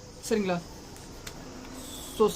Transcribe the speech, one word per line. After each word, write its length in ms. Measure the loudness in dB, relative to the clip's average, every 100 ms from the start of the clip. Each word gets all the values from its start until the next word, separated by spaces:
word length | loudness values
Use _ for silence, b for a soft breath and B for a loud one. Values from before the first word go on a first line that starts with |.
| -14 -10 2
சரிங்களா? 320 | 4 4 2 0 -10 -12 -14 -12 -12 -12 -12 -12 -12 -10 -10 -10 -10 -4 6
So, 120 | 6